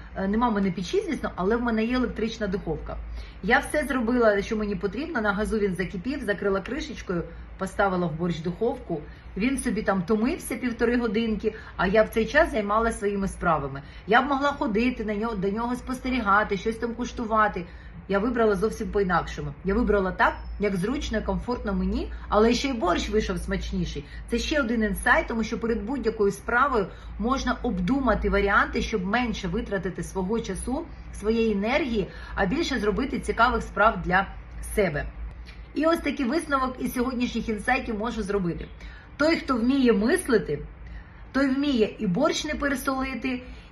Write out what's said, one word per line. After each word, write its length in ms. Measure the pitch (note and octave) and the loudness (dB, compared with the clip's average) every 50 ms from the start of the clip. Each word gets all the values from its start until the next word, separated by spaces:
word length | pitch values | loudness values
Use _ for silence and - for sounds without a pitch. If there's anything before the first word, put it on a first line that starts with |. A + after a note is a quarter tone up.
| - - - | -16 -12 -6
е, 120 | - G3 G3 | -4 -2 0
нема 220 | G#3 A3 B3 A#3+ | 2 2 2 2
в 40 | G#3 | 2
мене 180 | G3+ G3 F#3+ | 2 2 2
печі, 300 | F3 G3+ F3 - - G4 | 0 -2 -2 0 0 0
звісно, 300 | G#4 E4+ - - - - - | 0 0 -2 -4 -4 -6 -4
але 200 | - F3+ G3 A#3 | -2 0 2 2
в 60 | A#3 | 2
мене 240 | B3 A#3+ A3 A3 A3 | 2 0 0 2 2
є 100 | A#3 B3+ | 2 2
електрична 520 | B3+ B3 G3+ F3 - A3 A3 - - G#3+ G3+ | 0 0 0 -2 -2 -4 -4 -2 -4 -4 -2
духовка. 500 | F#3 F#3+ - E3+ D3+ - - - - - - - - - - - - - - | -2 -2 -2 -4 -4 -4 -6 -8 -10 -10 -10 -10 -10 -10 -12 -12 -12 -6 0
Я 160 | F#3 A#3+ D4 | 4 4 4
все 260 | D4 - - D4+ D4+ | 4 2 -2 -2 0
зробила, 560 | A#3+ C#4 C4 A3+ A3+ B3+ B3 A#3 G#3+ G3+ G3 | 0 0 0 2 2 4 6 6 6 6 4
що 160 | G3 - A3+ G#3+ | 2 0 -2 -2
мені 180 | G#3+ G3+ G3+ | 0 -2 -2
потрібно, 460 | F3 G3 G3+ - A3+ D#4 E4+ E4 A#3 | -2 -2 -4 -4 -4 -6 -4 -2 0
на 120 | G#3+ G#3 F#3+ | 0 0 2
газу 260 | G3 G#3+ F#3+ G#3+ G#3+ | 0 0 0 0 0
він 160 | G3+ G3 F3+ | 0 0 0
закипів, 480 | F#3 F#3 F3 - F#3 - B3+ D4 C#4 A#3+ | -2 -4 -4 -4 -6 -6 -4 -4 -4 -2
закрила 380 | G3 G3 - G3+ G3+ G3 F#3+ | -2 -2 0 0 0 0 0
кришечкою, 600 | F#3 G#3 B3 D#4 - - G#3 - - - F3+ E3+ D#3+ - - - - - - - | -2 -4 -6 -6 -6 -8 -10 -10 -6 -4 -4 -4 -4 -6 -10 -14 -14 -14 -8 -6
поставила 500 | F#3+ F#3+ - - G3+ G3 F#3 F3+ F3+ E3 | -6 -4 0 2 2 2 2 2 0 0
в 100 | D3+ D#3 | -2 -2
борщ 220 | F3 F3 D#3+ D3+ | -2 -2 -2 -2
духовку, 640 | E3 F3+ F3 - A3+ A#3+ C4 - - - E3+ D3 - - - - - - - F#3+ | -2 -4 -2 0 0 -2 -2 -2 -6 -6 -6 -6 -6 -10 -16 -16 -16 -10 -4 -2
він 200 | G#3 C4 C#4 B3+ | 0 0 0 0
собі 240 | - B3 F#3+ G#3+ | -2 -2 -2 -2
там 200 | - G#3+ G3 G3 | 0 0 2 2
томився 540 | E3+ - A3 G#3 A3 C4+ F4 - - - C4+ | 2 2 2 2 2 0 0 -2 -4 -8 -8
півтори 420 | - - B3 A3+ - A#3+ A#3 B3 A#3+ | -4 -4 -4 -2 2 2 2 4 2
годинки, 560 | A#3 A3 F#3+ A3+ A#3 A3 G#3+ G3 - G#3+ - - - - - - | 2 2 2 2 2 0 0 0 -2 -2 -4 -4 -12 -10 -4 0
а 100 | F3 F#3+ | 0 4
я 160 | F#3 A3 G#3+ | 6 6 6
в 60 | G#3+ | 6
цей 160 | - A3 A3 | 4 0 0
час 260 | - - D4 E4+ C#4 | 4 6 6 6 4
займалася 460 | C4+ A3 G3+ G3+ G#3 A3 A3+ A3+ A3 A3 | 4 0 0 2 2 2 2 2 0 0
своїми 300 | G#3 G#3 G3+ G3 G3 F3+ | -2 -2 0 0 -2 -2
справами. 540 | - - F3+ F3 D#3+ D3 C#3 C3+ C3+ C#3 - - - - - F3 | -2 -2 2 2 2 2 2 -2 -6 -8 -12 -12 -16 -8 0 4
Я 140 | G#3+ B3+ | 4 6
б 40 | B3+ | 6
могла 260 | C#4+ C#4 C4+ C#4+ C#4+ | 4 2 2 2 0
ходити 540 | C#4+ - D4+ A#3+ F#3+ A3 A#3+ B3+ B3 - G#3+ | 0 0 -2 0 2 2 2 2 0 -2 -4
на 100 | G#3 G#3+ | -4 -2
нього, 200 | G3+ A3 A#3 A3+ | -2 -2 -2 -2
до 140 | F#3+ F3 G3 | -2 -2 0
нього 260 | G3 A3+ A#3 A#3+ B3 | 0 0 -2 -2 -2
спостерігати, 840 | B3 - - B3+ B3+ - B3+ B3+ B3 G#3+ G3+ G3 G#3 G#3+ G#3 G3+ F#3+ | -4 -4 -6 -6 -6 -4 -2 -2 0 2 4 4 4 4 2 0 -2
щось 200 | - A3 A3+ - | -2 -2 -4 -2
там 180 | A#3+ A#3 A3+ | -4 -4 -4
куштувати. 680 | - A#3+ A#3 - - A#3 G#3+ A3 G#3+ G#3+ G3+ - F#3+ E3+ - - - - - - E3 - - | -4 -6 -6 -6 -6 -4 0 2 4 4 4 2 -2 -8 -8 -12 -16 -16 -16 -16 -12 -4 0
Я 80 | F#3+ G3 | 0 2
вибрала 360 | G3+ B3+ A#3 A#3 A3+ G#3+ G3+ | 2 2 2 4 4 4 4
зовсім 360 | F3 G#3 A3 G#3+ - A3 F#3 | 4 2 0 0 -2 -6 -2
по-інакшому. 600 | - G3+ G3+ F3+ F3 D#3+ D3+ - - D3+ D3 D3 - - - | 0 2 2 4 2 2 0 0 -6 -6 -6 -8 -8 -6 -2
Я 80 | F#3 G3 | 0 2
вибрала 380 | A3+ A#3+ G3 G#3 G3+ F#3+ F#3 | 2 4 4 4 4 2 2
так, 260 | F3 - A#3+ D4+ - - - - - - | 2 4 4 4 2 0 -6 -8 -6 -2
як 160 | G3+ G#3 F#3+ | 0 0 0
зручно 420 | F3 F3+ G#3+ C#4 D4 - - A3+ G#3 | 0 -2 -2 -2 -2 -2 -2 -2 -2
і 40 | |
комфортно 520 | - - F#3+ F3 - A#3+ B3 A#3 - G#3 F#3+ | 0 0 -2 -2 -2 -4 -4 -4 -2 -2 -2
мені, 380 | F#3 F#3 F#3 G#3 C4+ F#4 - - - - - | 0 0 0 0 -2 -4 -4 -8 -10 -4 2
але 240 | - G#3 A3 A#3+ B3 | 4 6 6 6 6
ще 140 | A#3+ - C#4 | 4 2 -2
й 60 | C4 | -2
борщ 360 | A3 D4+ F4+ E4+ C#4 - G#3 | 0 0 0 0 0 0 0
вийшов 280 | G3+ G#3+ G#3 - F#3 E3+ | 0 0 0 0 -2 -4
смачніший. 680 | - - G3 F3+ - - G3 F#3+ E3+ - - C#3+ - - - - - - | -4 -2 -4 -2 -2 -2 -2 -2 -2 -2 -4 -8 -10 -10 -12 -12 -8 -4
Це 100 | A#3 A#3 | -2 -2
ще 220 | - - D#4 D4 | 0 0 0 0
один 220 | C#4 A3 A#3+ A3 G#3+ | 2 2 2 2 2
інсайт, 440 | G#3 F#3+ - - A#3+ C4 D#4+ E4 - | 0 0 0 2 4 4 4 4 0
тому 160 | A#3+ A3+ A3 | -2 -2 -2
що 160 | - A#3 F#3 | -2 -2 -2
перед 240 | A3+ A3+ A#3 G#3 G3+ | 0 0 -2 -2 -2
будь-якою 480 | A3 C#4+ B3+ A3 A3 G#3+ - G3+ G3+ | -4 -4 -2 -2 -2 0 2 2 2
справою 560 | G3 - - - A#3 A#3+ C4+ C#4+ B3 G#3+ F#3+ - - - - - - - | 0 -2 -4 0 2 2 2 4 2 0 0 -2 -4 -12 -14 -12 -8 -4
можна 380 | G3+ A#3+ C4 C4 B3+ C4 - - - | -2 0 0 0 0 0 -2 0 -2
обдумати 640 | B3 F#3+ F3+ F3+ F3 C4 C#4 C4+ A#3 G3+ - - G3 | -2 -2 0 0 0 2 2 2 2 2 2 2 2
варіанти, 520 | F#3 G3+ G3+ G3 G#3 A#3 C#4 D4 - A#3+ | 2 4 4 4 4 4 4 2 0 -2
щоб 240 | - - A3+ G3 F3+ | -2 -2 -2 -2 0
менше 420 | F#3+ G#3+ B3 B3 A3+ G3 - - F3+ | 0 0 0 0 0 -2 -4 -4 -4
витратити 560 | E3+ A3+ B3 - G3+ F#3+ F3+ F#3 - F#3 E3+ | -2 -4 -4 -2 -4 -2 -2 -4 -6 -6 -8
свого 360 | - - F#3+ F#3 F#3 A3+ A3+ | -6 -4 -4 -2 -2 -2 -2
часу, 460 | A3+ - F#3 E3+ - A#3+ C4 D#4 F4 - - - - - - - | -2 -4 -6 -6 -6 -4 -4 -4 -6 -8 -12 -16 -16 -14 -12 -6
своєї 320 | G3+ G#3+ A#3 A#3 A3+ A3 | 0 2 2 4 4 4
енергії, 560 | G3+ G3 G3+ A3+ C4 D#4 E4+ B3 A3+ G#3 E3+ - - - - - - | 2 2 2 2 2 2 2 0 0 0 -2 -2 -4 -12 -12 -8 -2
а 100 | E3+ G3 | 0 0
більше 340 | F3 A#3 E4 E4 - C4+ A3 | 2 2 0 0 0 0 0
зробити 400 | G3+ G#3+ F#3+ G3 C#4 B3+ C4+ G3+ | 0 0 2 0 0 -2 -2 -4
цікавих 440 | - - - G#3+ A3+ A#3+ A#3 F#3+ F3 | -4 -2 2 4 4 4 4 2 -2
справ 380 | - - G3 G#3 A3+ G#3+ F#3 D#3 | -2 2 4 4 4 4 2 -2
для 220 | E3+ F3+ F#3+ F#3+ - - - - - - - - - - | 2 2 2 2 2 -4 -14 -14 -14 -12 -12 -10 -4 0
себе. 300 | A3 G3 E3+ C#3+ C#3+ C3+ - - - - - - - - - - - - - - | 2 2 2 2 -2 -6 -6 -8 -10 -12 -12 -12 -12 -16 -16 -16 -16 -14 -10 -4
І 100 | C4+ D4+ | 0 2
ось 140 | D#4+ E4+ - | 4 4 2
такий 260 | - C#4+ A3+ - C#4 | 2 -2 -2 0 0
висновок 500 | A3+ C#4+ E4+ D#4+ D#4 C#4+ C4+ C4 B3+ - - | 0 0 0 0 0 0 0 0 0 -2 -4
із 140 | B3+ A3+ - | -6 -4 0
сьогоднішніх 560 | B3+ A#3+ B3+ B3+ A#3 B3 - - A3+ - - | 0 0 0 0 -2 -2 -2 -2 -2 -2 -2
інсайтів 500 | G#3+ G3+ - B3 B3 B3+ - B3 A3 G3+ | -4 -2 0 0 0 0 0 -4 -4 -4
можу 240 | G#3+ A#3+ A3+ A3 G3+ | -4 -4 -4 -4 -4
зробити. 420 | F#3 G3+ G3+ F3+ E3+ D#3 - - - - - - - - - - - - - | -2 0 0 0 0 -2 -4 -6 -10 -12 -14 -16 -16 -16 -16 -18 -10 -2 2
Той, 180 | C#4+ E4 E4 | 4 4 4
хто 220 | D#4 - - C4 A3 | 2 2 0 0 2
вміє 360 | A3+ B3+ C#4 C#4 B3 A#3+ G#3+ | 2 4 4 6 6 6 6
мислити, 680 | G3 G#3 B3+ F#4 F#4 - - A#3 G3 - D#3 D3 C#3+ E3 - - - - - - - - - - - - - | 6 4 4 2 2 2 4 2 2 2 2 -4 -4 -6 -10 -14 -16 -16 -14 -14 -14 -14 -16 -18 -20 -12 -4
той 160 | - C4 C#4 C4+ | 0 2 2 2
вміє 480 | C4 C#4 C#4+ D4 C4 A3 G#3 - - - | 2 2 2 2 4 4 4 2 2 -2
і 80 | G#3+ F#3+ | 0 0
борщ 380 | F3 A#3+ D4 E4+ E4+ - D#4 | 2 4 4 2 2 2 -2
не 100 | D4+ D4 | -4 -2
пересолити, 840 | - C#4+ C#4 C4+ - - C#4 C4 C4 C4 C4 C4 - - C4 B3+ B3 - - - - - - | 0 0 0 0 0 -2 -2 -2 -2 -2 -4 -4 -4 -4 -4 -4 -4 -6 -10 -16 -16 -16 -10